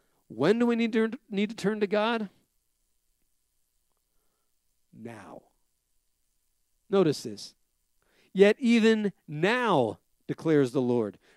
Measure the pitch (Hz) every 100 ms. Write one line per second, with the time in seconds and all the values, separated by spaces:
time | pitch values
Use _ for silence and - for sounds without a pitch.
0 | _ _ - 110 151 226 240 233 226 220
1 | 220 233 - 196 208 226 196 214 208 208
2 | 214 233 202 _ _ _ _ _ _ _
3 | _ _ _ _ _ _ _ _ _ _
4 | _ _ _ _ _ _ _ _ _ -
5 | 110 95 98 - _ _ _ _ _ _
6 | _ _ _ _ _ _ _ _ - 196
7 | 165 135 120 101 - _ _ _ _ _
8 | _ _ _ 185 196 220 240 233 220 220
9 | 208 - - 151 185 247 233 160 113 -
10 | _ _ - - 160 151 131 135 123 120
11 | 104 92 _